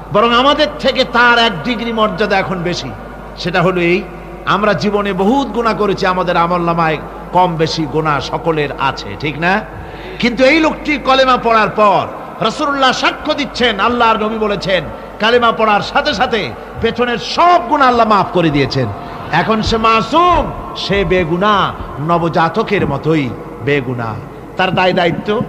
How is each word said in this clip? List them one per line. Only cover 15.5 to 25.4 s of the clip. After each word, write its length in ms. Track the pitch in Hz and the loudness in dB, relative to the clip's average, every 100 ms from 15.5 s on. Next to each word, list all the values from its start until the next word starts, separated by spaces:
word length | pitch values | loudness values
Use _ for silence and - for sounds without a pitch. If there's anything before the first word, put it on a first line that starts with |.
পড়ার 300 | 226 220 202 | 2 2 2
সাথে 320 | - - 302 | 0 -2 0
সাথে 360 | 196 - 220 135 104 - - | -2 0 0 -4 -8 -12 -4
পেছনের 360 | 226 - 240 233 | -4 -2 -2 -2
সব 440 | - - 349 349 - | -4 2 4 4 2
গুনাহ 180 | 294 254 | 2 4
আল্লাহ 200 | 240 220 | 4 4
মাফ 200 | 202 - | 4 2
করে 160 | 180 165 | 2 2
দিয়েছেন। 580 | 143 127 135 113 98 - - - | 2 2 0 -2 -4 -12 -12 -2
এখন 260 | 156 185 220 | 0 2 0
সে 160 | 202 226 | 0 2
মাসুম, 680 | 220 226 - 311 359 320 196 - - - | 2 2 2 4 4 2 0 -8 -10 -8
সে 220 | - 202 165 | -2 -2 2
বেগুনাহ, 500 | 185 160 175 208 196 147 - - 127 156 | 0 0 0 2 2 0 -4 -10 -6 0
নবজাতকের 760 | 175 165 165 165 208 226 196 151 | 0 2 0 0 0 0 0 0
মতোই 380 | 139 151 160 127 95 - - 120 | -2 0 0 0 -6 -12 -6 -2
বেগুনাহ। 500 | 143 127 120 113 104 - - - - | 0 -2 -4 -6 -8 -12 -16 -10 -2
তার 140 | 185 180 | 0 2
দায় 160 | 185 | 2
দায়িত্ব 360 | 180 175 143 - 214 | 2 0 0 -2 -2